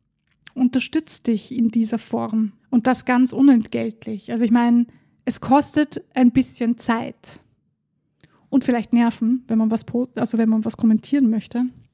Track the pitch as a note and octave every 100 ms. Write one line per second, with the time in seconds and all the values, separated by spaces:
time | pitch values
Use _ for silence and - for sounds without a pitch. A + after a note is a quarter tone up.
0 | _ _ _ _ - - B3+ B3+ - D#4+
1 | D#4+ - - A3 - A#3+ A3+ A#3 A3 A3+
2 | - A#3 A#3 A3 A3 - _ B3 B3+ B3
3 | - B3 B3+ G3+ C#4 B3 A3 A#3 A#3 G#3+
4 | - G#3+ - A#3 A#3 A#3+ A#3+ A#3+ A#3+ -
5 | _ _ - - - C4+ C#4+ - D4 -
6 | - - B3 C4 B3+ - A#3 A#3 - A3+
7 | - - - - _ _ _ _ _ _
8 | _ _ _ _ _ C4 - A#3+ G#3 A#3
9 | A#3+ - A3+ B3+ - A3+ A3 A3+ - A#3+
10 | B3+ - A3+ A3+ A3+ A3 A3 - A3+ A3
11 | - C#4+ B3 A3 - A#3+ B3 - _